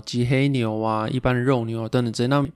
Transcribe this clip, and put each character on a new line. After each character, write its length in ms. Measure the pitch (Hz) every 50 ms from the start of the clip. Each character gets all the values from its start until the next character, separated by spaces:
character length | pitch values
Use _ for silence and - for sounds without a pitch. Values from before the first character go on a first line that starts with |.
| -
极 180 | - - 120 120
黑 240 | 120 135 131 139 143
牛 300 | 139 131 117 110 107 110
啊、 300 | 110 110 110 107 110 113
一 100 | - 127
般 240 | - 131 127 123 123
肉 220 | 135 139 123 113
牛 160 | 113 113 113
啊 80 | 113 110
等 140 | - 127 120
等 100 | 117 107
之 80 | -
类。 60 | 120 123
那 180 | 143 143 139 151 -